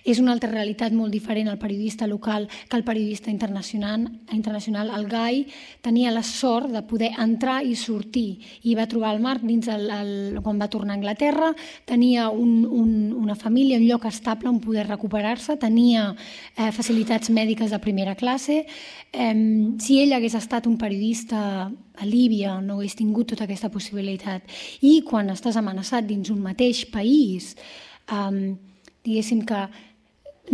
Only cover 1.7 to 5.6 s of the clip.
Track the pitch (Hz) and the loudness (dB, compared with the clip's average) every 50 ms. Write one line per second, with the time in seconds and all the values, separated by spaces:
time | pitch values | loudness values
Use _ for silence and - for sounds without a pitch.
1.7 | 202 202 214 220 214 220 233 208 208 208 - 220 214 214 208 208 - - - - | -4 -4 -4 -6 -4 -4 -2 -2 -2 -2 -2 -2 -2 -2 -4 -6 -10 -16 -8 -4
2.7 | - 233 226 240 226 220 214 208 208 202 - 226 214 196 233 202 196 196 185 - | -2 -2 0 0 -2 -2 -2 -2 -4 -6 -6 -6 -4 -4 -4 -4 -4 -6 -6 -6
3.7 | - 208 202 202 214 226 233 233 - - - - 226 214 214 220 214 208 208 220 | -6 -4 -4 -2 -2 -2 -2 -4 -6 -12 -8 -4 -4 -2 -2 -2 -6 -4 -4 -4
4.7 | 214 202 214 226 233 208 214 202 233 226 233 233 247 269 285 277 - - | -4 -2 -2 -4 -4 -4 -4 -4 -2 -2 0 0 0 0 -2 -4 -10 -16